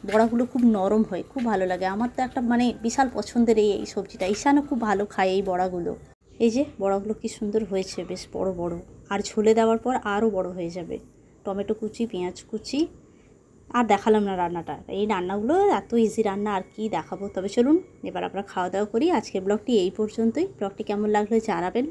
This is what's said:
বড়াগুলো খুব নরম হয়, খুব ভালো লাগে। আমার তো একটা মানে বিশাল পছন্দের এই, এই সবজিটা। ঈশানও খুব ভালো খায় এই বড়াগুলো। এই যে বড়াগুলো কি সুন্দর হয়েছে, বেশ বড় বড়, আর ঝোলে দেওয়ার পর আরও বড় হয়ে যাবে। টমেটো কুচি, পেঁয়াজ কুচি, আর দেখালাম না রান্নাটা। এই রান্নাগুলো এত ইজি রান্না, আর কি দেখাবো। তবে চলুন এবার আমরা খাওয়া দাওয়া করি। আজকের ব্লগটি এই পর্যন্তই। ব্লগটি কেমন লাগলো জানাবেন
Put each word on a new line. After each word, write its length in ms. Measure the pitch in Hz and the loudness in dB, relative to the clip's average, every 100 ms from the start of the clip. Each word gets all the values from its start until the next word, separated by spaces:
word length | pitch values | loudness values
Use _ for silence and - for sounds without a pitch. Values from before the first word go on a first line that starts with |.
| 196 | 2
বড়াগুলো 320 | 214 226 233 247 | 2 4 2 0
খুব 100 | 262 240 208 | 4 4 4
নরম 260 | 190 214 214 | 2 2 2
হয়, 140 | 180 - | -2 -6
খুব 100 | 269 240 | -4 -2
ভালো 140 | 202 185 | 0 0
লাগে। 200 | 180 185 | 0 -2
আমার 240 | 196 247 | -2 -4
তো 60 | 247 | -2
একটা 180 | 254 247 | -4 -2
মানে 240 | 240 240 247 - | 0 2 2 0
বিশাল 240 | 233 226 262 214 | -4 0 0 0
পছন্দের 400 | 208 240 233 220 | -2 2 4 6
এই, 120 | 208 196 | 4 2
এই 60 | 208 | -4
সবজিটা। 300 | - 185 - 185 | -6 -8 -4 -2
ঈশানও 280 | 202 285 285 285 | 0 4 4 2
খুব 100 | 262 220 | -2 0
ভালো 140 | 196 202 | 0 -2
খায় 180 | - 190 190 | 0 2 2
এই 60 | |
বড়াগুলো। 500 | 190 180 185 180 175 160 - _ _ - | 0 0 0 -2 -6 -8 -14 _ _ 2
এই 60 | 233 | 2
যে 120 | 233 294 - | 2 -2 -2
বড়াগুলো 300 | 196 196 208 | 0 0 -2
কি 140 | 214 220 | -6 -6
সুন্দর 340 | - 208 220 208 | -6 -2 -2 -2
হয়েছে, 280 | 190 190 - 180 | -4 -4 -8 -8
বেশ 120 | 185 - | -10 -8
বড় 180 | 185 185 175 | -4 -4 -2
বড়, 140 | 175 170 - - - | -4 -6 -12 -20 -6
আর 60 | 202 208 | -6 -2
ঝোলে 240 | - 214 | 2 4
দেওয়ার 240 | 220 226 226 | 6 4 2
পর 160 | 247 254 | 0 -2
আরও 240 | - 202 226 | -2 0 2
বড় 180 | 190 180 185 | 0 -4 -4
হয়ে 140 | 170 | -6
যাবে। 260 | 175 165 - - _ _ _ | -8 -8 -10 -12 _ _ _
টমেটো 320 | - 196 202 | -6 -4 -4
কুচি, 280 | 214 214 214 233 | -4 -4 -4 -4
পেঁয়াজ 320 | 180 180 180 - | -4 -6 -8 -10
কুচি, 300 | 214 - 269 339 - - _ _ _ _ - - | -10 -6 -2 -2 -6 -20 _ _ _ _ -20 -4
আর 140 | 240 233 | -2 2
দেখালাম 300 | 196 220 214 202 | 2 4 2 2
না 60 | 190 | 0
রান্নাটা। 400 | 175 170 165 143 - | -2 -4 -8 -12 -8
এই 160 | 196 214 | -4 -2
রান্নাগুলো 420 | 196 180 202 226 349 403 233 | 0 -2 -2 2 4 4 2
এত 100 | - | 2
ইজি 280 | 233 220 214 | 2 2 2
রান্না, 280 | 208 196 208 196 | 0 0 -2 -2
আর 80 | 190 | -6
কি 100 | - 214 | -6 -4
দেখাবো। 360 | 180 - 185 202 | -4 -6 -8 -6
তবে 140 | 196 196 | -6 -4
চলুন 280 | 240 247 339 - - 190 | 0 4 4 2 -12 -10
এবার 140 | 180 180 | -6 -6
আমরা 140 | 185 196 | -6 -6
খাওয়া 160 | - 180 | -4 -2
দাওয়া 160 | 190 208 | -2 -2
করি। 140 | 226 320 294 | 0 2 0
আজকের 240 | - 196 185 | -2 -4 0
ব্লগটি 260 | 208 - 233 | 0 2 2
এই 60 | 185 190 | 2 -2
পর্যন্তই। 480 | 214 - 226 226 381 - | -4 0 0 0 -4 -4
ব্লগটি 240 | 202 - | -8 -6
কেমন 240 | 214 202 214 208 | -6 -2 2 2
লাগলো 200 | 208 226 220 | 2 0 0
জানাবেন 360 | 170 180 220 285 | -2 -2 -2 -4